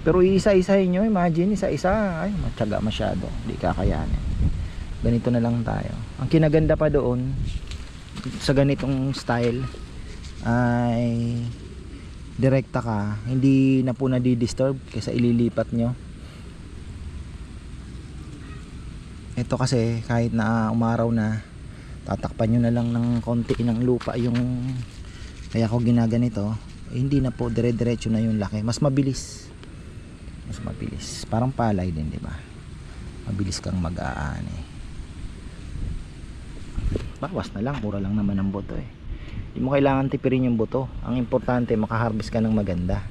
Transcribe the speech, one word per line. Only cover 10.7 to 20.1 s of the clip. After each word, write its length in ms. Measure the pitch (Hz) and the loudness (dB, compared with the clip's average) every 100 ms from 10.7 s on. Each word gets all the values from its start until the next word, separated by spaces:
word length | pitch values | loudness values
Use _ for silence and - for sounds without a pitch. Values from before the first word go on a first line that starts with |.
| 120 120 117 120 117 117 120 120 120 - - - - - - - - | 2 2 2 2 0 0 -2 -4 -8 -12 -12 -14 -14 -14 -14 -10 2
direkta 400 | 131 135 - 127 | 4 4 2 -2
ka. 400 | 117 107 104 107 110 | 0 0 0 -4 -2
Hindi 560 | 131 135 135 135 131 | 4 6 6 6 4
na 80 | 127 | 2
po 160 | 117 135 | 0 2
nadidisturb 720 | 127 123 123 117 - 131 131 - | 2 2 2 0 2 0 0 -6
kaysa 180 | 117 104 | -6 -2
ililipat 640 | 117 120 120 117 113 113 117 | 2 4 4 4 2 0 0
nyo. 160 | 117 123 - - - - - - - - - - - - - - - - - - - - - - - - - - - - - - - - - | 0 -2 -10 -14 -14 -14 -14 -14 -14 -12 -12 -10 -10 -10 -12 -12 -12 -12 -14 -14 -12 -14 -12 -12 -12 -14 -12 -12 -12 -12 -12 -12 -14 -14 -8
Ito 240 | - 120 123 | -6 -2 0
kasi, 480 | 127 127 113 117 | 2 4 2 0
kahit 320 | 113 | 0